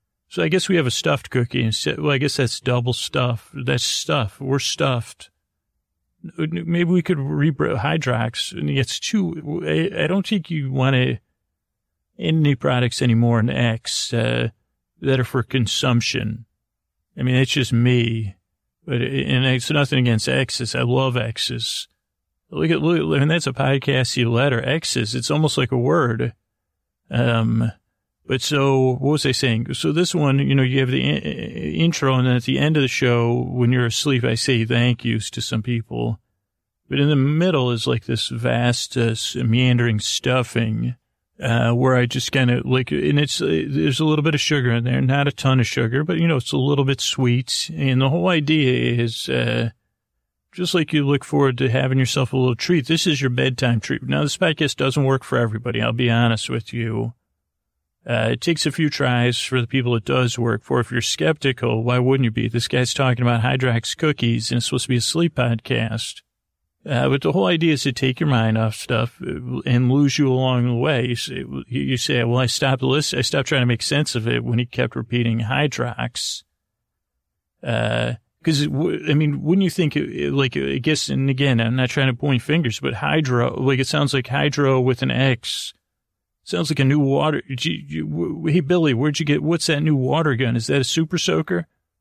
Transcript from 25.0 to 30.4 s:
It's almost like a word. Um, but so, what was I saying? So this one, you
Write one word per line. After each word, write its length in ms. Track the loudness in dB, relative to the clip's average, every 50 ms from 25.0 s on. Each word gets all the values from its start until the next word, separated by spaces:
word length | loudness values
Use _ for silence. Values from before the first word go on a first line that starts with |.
| -4 -4 -4
It's 180 | -6 -2 -2
almost 260 | 0 2 2 2 2
like 140 | 0 0 0
a 60 | 0
word. 560 | 0 2 2 2 2 2 0 0 -2 -4 -4 -6 _ _ _ _ _ _ _ _ _ _ _ _ _ _ _
Um, 600 | -2 0 0 2 2 2 2 2 2 0 0 -2 -4 -8 _ _ _ _ _ _ _ _ _
but 140 | -4 -4 -4
so, 540 | -2 -2 0 2 2 4 4 4 4 2 2
what 160 | 0 0 0
was 140 | 0 2 0
I 60 | 0 0
saying? 400 | 0 0 0 0 0 -2 -4 -4
So 160 | -2 -2 0
this 240 | 2 2 0 0 0
one, 240 | 2 2 4 4
you 160 | 2